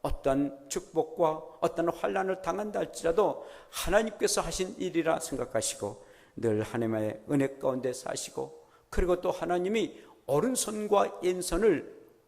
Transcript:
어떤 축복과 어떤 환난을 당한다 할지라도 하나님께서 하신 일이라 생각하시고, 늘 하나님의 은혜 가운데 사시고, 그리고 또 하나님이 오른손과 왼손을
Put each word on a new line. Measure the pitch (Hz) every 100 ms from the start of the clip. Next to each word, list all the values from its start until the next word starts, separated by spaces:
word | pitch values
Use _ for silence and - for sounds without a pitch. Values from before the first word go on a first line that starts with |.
어떤 | 143 - 139 135 143 - -
축복과 | 185 - 156 160 - 160 156 - -
어떤 | 170 - 170
환난을 | 165 214 196 190 185
당한다 | 170 185 214 202
할지라도 | 165 - 165 202 185 - - - -
하나님께서 | - - 196 220 - 202 -
하신 | 170 165 185 -
일이라 | 180 160 165 156
생각하시고, | - 131 120 110 107 - 101 - - - - -
늘 | 117 107
하나님의 | 107 120 113 110 107 - -
은혜 | 143 135 135
가운데 | 135 127 127
사시고, | 123 - - - - 135 - - - _
그리고 | - 180 180
또 | 180
하나님이 | - 165 180 180 226 165 - - - -
오른손과 | 143 226 247 - 214 214 202 202 -
왼손을 | 180 180 175 170 220 143 - - - -